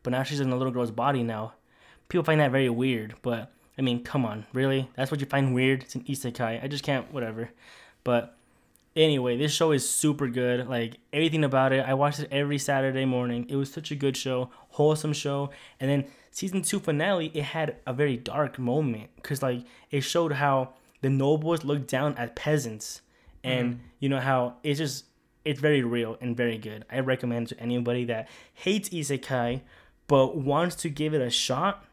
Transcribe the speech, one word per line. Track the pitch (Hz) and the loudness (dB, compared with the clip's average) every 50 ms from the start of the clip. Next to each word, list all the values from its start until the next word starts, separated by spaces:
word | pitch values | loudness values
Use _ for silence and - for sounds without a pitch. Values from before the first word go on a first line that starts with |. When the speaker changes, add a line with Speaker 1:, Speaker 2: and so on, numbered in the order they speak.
Speaker 1:
but | - 127 | -6 -2
now | 123 127 135 | 0 0 0
she's | 127 151 143 | -2 -2 -2
in | 135 131 | 0 0
a | 127 | 0
little | 123 131 131 123 | 0 0 -2 0
girl's | 123 123 117 | 0 -2 -2
body | 110 110 120 135 143 131 | -2 0 0 2 2 2
now. | 120 113 113 107 110 110 - _ _ _ _ _ _ - - _ _ - | 0 -2 -2 -4 -6 -8 -10 _ _ _ _ _ _ -20 -20 _ _ -4
People | - 180 156 | -2 0 2
find | 160 156 156 | 4 4 4
that | 147 135 | 4 4
very | 123 135 135 127 | 4 4 2 2
weird, | 117 117 127 135 127 113 107 107 107 - | 2 2 0 0 0 0 -2 -6 -10 -8
but, | - 127 117 113 110 - _ _ _ _ _ - | -4 -4 -4 -4 -4 -10 _ _ _ _ _ -2
I | 135 | 0
mean, | 127 120 120 120 | 0 0 0 -2
come | - - 143 123 | -2 -2 0 0
on, | 113 107 110 110 - | 0 -2 -6 -10 -6
really? | - 127 131 135 135 135 131 117 - | -2 0 2 2 2 0 -2 -4 -4
That's | - 131 135 | -4 -4 -2
what | 160 143 | -2 -4
you | 139 139 | -4 -2
find | - 139 135 131 127 | 0 2 2 2 4
weird? | 123 127 131 135 131 131 | 4 4 4 2 2 -2
It's | - - | -6 -10
an | 135 - | -10 -6
isekai. | - 139 131 - 123 117 - 123 113 113 113 - | -6 -6 -6 -6 -6 -4 -4 -4 -4 -4 -4 -6
I | 139 | -6
just | 147 139 - | -6 -6 -2
can't, | - 139 131 117 - - | -2 -2 -2 -2 -4 -6
whatever. | 139 120 113 110 113 117 117 - _ - - - - - - _ _ - | -6 -6 -6 -4 -6 -8 -8 -10 _ -20 -20 -20 -20 -20 -20 _ _ -2
But | 123 123 117 113 - - _ _ _ _ _ _ _ _ - _ _ - 160 | 2 2 2 2 0 -8 _ _ _ _ _ _ _ _ -20 _ _ 2 4
anyway, | 156 160 151 135 123 123 123 120 | 4 4 4 2 2 0 0 0
this | 143 151 139 | 0 0 2
show | - 170 160 | 2 2 4
is | 151 135 123 - | 4 2 2 0
super | - - - 151 147 147 143 127 | -2 2 2 2 2 2 0 -2
good. | 117 127 123 123 123 123 127 120 | 0 0 0 0 0 0 -2 -2
Like, | 131 120 117 117 - - _ _ - | -2 -2 -2 -4 -6 -12 _ _ -2
everything | 143 160 165 151 156 151 | 0 0 2 2 2 2
about | 139 135 131 131 135 | 4 4 4 4 4
it. | 131 135 131 131 | 4 2 2 2
I | 135 | 2
watched | 135 143 147 143 135 | 2 2 2 0 -2
it | 143 - 139 | -4 -4 -2
every | 139 143 143 147 139 | -2 0 0 0 -2
Saturday | 135 - 143 135 135 135 131 131 131 | 0 0 0 2 2 2 0 2 2
morning. | 131 127 123 123 123 120 120 120 123 | 2 2 2 0 0 -2 -4 -4 -4
It | 139 | -2
was | 139 135 135 | -2 -2 -2
such | - 170 151 - | -6 -10 -8 -8
a | 151 | -6
good | 139 139 139 131 135 | -2 0 0 0 0
show, | - 135 127 127 127 127 - - - _ | -2 -2 -2 -2 -2 -4 -8 -18 -20 _
wholesome | - - 147 151 156 151 - 156 147 | 0 2 4 4 4 4 0 -2 -2
show. | 147 - 143 139 139 139 139 139 - - - - - | -2 -2 -2 -2 -2 -4 -4 -8 -12 -20 -20 -12 -4
And | 135 135 | 0 0
then | 143 143 139 139 - - - _ | 2 2 0 -2 -8 -20 -20 _
season | - - - 196 180 196 - | -10 -6 -6 -2 -2 -2 -2
two | - - 196 | 0 -2 -2
finale, | - - 151 143 151 196 202 180 160 160 156 | 0 0 0 0 2 2 2 0 0 -2 -4
it | 156 147 | -4 -6
had | - - 160 160 147 - - - - | -4 -2 -2 -2 -2 -4 -6 -8 -6
a | 127 | -2
very | 123 147 147 131 120 | 0 2 2 2 -2
dark | - - - 143 151 135 - - | -4 -4 -2 -2 -2 -2 -2 -4
moment. | 127 120 123 151 156 135 117 107 107 - _ - - | -2 0 0 2 0 0 -2 -4 -8 -14 _ -14 -8
'Cause, | - 147 131 | -6 -6 -2
like, | - 131 123 123 120 - - - - - | -2 -2 -2 -4 -6 -12 -20 -20 -12 -6
it | - 143 | -4 -4
showed | 131 - - 175 170 165 147 | -2 0 0 2 2 2 0
how | 135 143 143 135 135 127 135 - - _ _ _ - | 2 2 4 4 2 2 -2 -6 -18 _ _ _ -4
the | - 135 | 0 2
nobles | 139 135 135 139 156 156 151 160 170 160 165 | 2 4 4 4 4 2 2 0 0 0 0
look | 139 147 147 135 - | 0 -2 -2 -2 -2
down | - 131 143 147 143 135 | -2 0 0 0 -2 -2
at | 120 117 - | -6 -6 -6
peasants. | - - 151 151 151 123 117 110 107 - - - - _ _ _ _ _ - - - | -6 -2 0 0 0 0 -2 -8 -8 -10 -12 -14 -14 _ _ _ _ _ -20 -18 -8
And | - 127 127 127 123 123 120 | -4 -2 0 0 0 -2 -2
Speaker 2:
Mm-hmm. | 120 - - - - | -4 -10 -16 -10 -4
Speaker 1:
you | 143 135 | -2 0
know | 135 135 | 0 0
how | 127 135 135 127 123 123 123 - - | 0 2 2 2 2 0 -4 -6 -2
it's | 156 143 143 | -2 -2 0
just, | 160 139 127 - - _ _ _ _ _ _ _ - | -2 -4 -4 -8 -12 _ _ _ _ _ _ _ -4
it's | 156 143 127 | -4 -2 2
very | 139 151 151 139 | 4 4 4 4
real | 123 120 120 120 117 113 113 - | 4 2 0 -2 -2 -2 -6 -6
and | 127 123 117 | -4 -4 -2
very | 117 123 120 113 113 | 0 0 0 0 -2
good. | 107 107 107 107 - - | -6 -10 -12 -12 -12 -8
I | 117 131 | -4 -2
recommend | 131 131 131 127 - 123 120 117 117 117 | 0 0 0 0 0 -2 -2 -2 -2 -4
to | - - | -6 -8
anybody | 117 120 120 123 120 120 120 123 123 | -4 -2 -2 0 0 0 0 0 0
that | 117 117 110 110 - - - - - _ | -2 -4 -4 -6 -10 -14 -20 -20 -20 _
hates | - - 185 202 214 196 - | -6 0 0 0 0 0 -4
isekai | - 170 151 139 143 135 - - 135 127 120 120 123 127 - - - - - _ _ _ _ - | -6 -4 -2 -2 -2 -4 -4 -2 -2 0 0 0 -2 -4 -6 -12 -20 -20 -20 _ _ _ _ 4
but | 143 135 131 127 - | 6 6 6 6 2
wants | 156 135 135 139 151 170 180 170 | -2 0 2 2 2 2 2 0
to | - - 170 | -4 -6 -6
give | 147 - 151 156 156 | -4 -2 -2 0 0
it | 151 | 0
a | 127 120 | 0 2
shot. | 123 - - - 127 131 165 196 202 - - - | 0 0 0 0 0 0 0 0 -2 -2 -8 -18